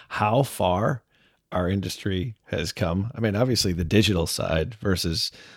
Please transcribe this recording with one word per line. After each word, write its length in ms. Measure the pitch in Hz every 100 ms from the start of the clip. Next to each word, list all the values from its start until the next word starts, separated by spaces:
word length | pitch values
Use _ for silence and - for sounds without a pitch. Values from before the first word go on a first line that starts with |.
| -
how 340 | - 107 120
far 600 | 135 - 95 92 117 127 _ _ _ _ -
our 180 | 92 90
industry 680 | 98 98 - 104 92 117 107 -
has 260 | 98 80
come. 380 | - 85 90 110
I 60 | 113
mean, 140 | 113
obviously 380 | 101 127 117 101
the 120 | 85
digital 420 | 82 107 104 90 82
side 480 | - - 80 80 117
versus, 560 | 98 90 85 80 - - -